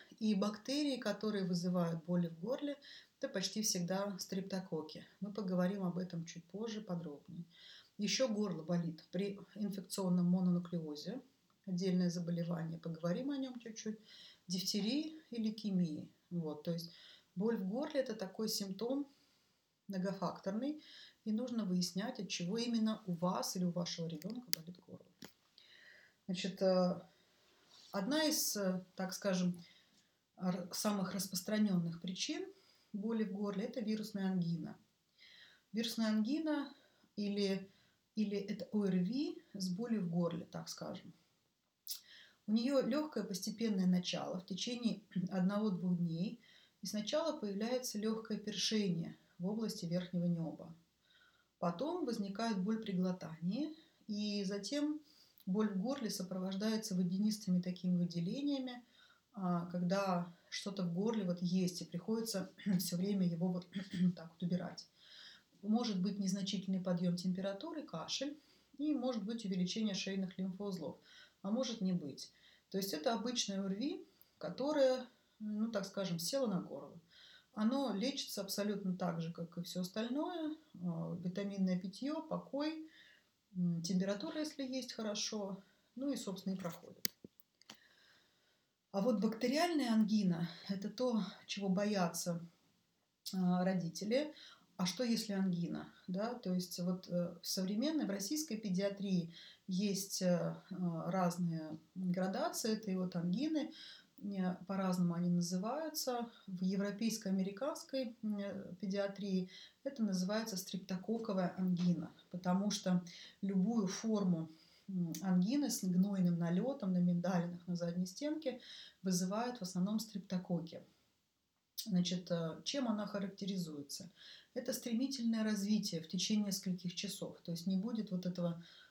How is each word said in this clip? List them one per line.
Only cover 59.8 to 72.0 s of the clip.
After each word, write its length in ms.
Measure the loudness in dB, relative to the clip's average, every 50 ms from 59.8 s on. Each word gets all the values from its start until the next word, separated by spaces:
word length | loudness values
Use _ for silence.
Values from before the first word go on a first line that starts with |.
| 2 4 4 4 4 4 2 2 0 -2 -8 -18 _ -10
что-то 340 | -10 -8 -6 -6 -2 0 0
в 80 | 0 2
горле 300 | 2 2 2 2 2 2
вот 180 | 2 0 2 2
есть, 400 | 2 4 4 4 4 0 -2 -8
и 20 |
приходится 680 | -6 -6 -6 -2 0 0 0 0 0 -2 -2 -4 -4 -8 -6 0
<clears throat> 140 | 2 2 2
всё 180 | 2 2 0
время 300 | 0 2 2 4 4 4
его 220 | 2 2 2 2 2 0
вот 140 | 0 -4 -6 -6 -6 -6 -4 0
<clears throat> 240 | 4 4 4 4
так 140 | 2 -4 -14
вот 120 | -8 -4 -2
убирать. 420 | 0 0 0 -2 -4 -8 -12 -16 -18 _ _ -20 -20 -20 -20 -20 -20 -20 -20 _ _ _ -8 0
Может 380 | 2 2 4 4 2 2 2 2
быть 160 | 0 0 0
незначительный 600 | 0 0 0 0 0 -2 -2 -2 0 0 0 0 2
подъём 340 | 2 2 2 2 2 2
температуры, 680 | 2 2 0 0 0 0 -2 -4 -4 -6 -8 -8 -8 -8
кашель, 560 | -8 -8 -8 -6 -4 -4 -2 -2 -4 -4 -8 -14 _ -20 _ _ _ _ -4
и 160 | 0 0 0
может 300 | 2 2 0 -2 -2 -2
быть 200 | -4 -4 -4 -2
увеличение 500 | 0 2 2 2 0 0 0 0 0 0
шейных 440 | 0 -2 -2 -2 -2 -2 -4 -4 -4
лимфоузлов, 580 | -4 -4 -4 -4 -4 -4 -4 -4 -6 -8 -8 -10 -16 -20 -20 -20 -20 -20 _ _ -4
а 80 | -2
может 300 | 0 0 0 0 -2 0
не 120 | 0 2 2
быть. 400 | 2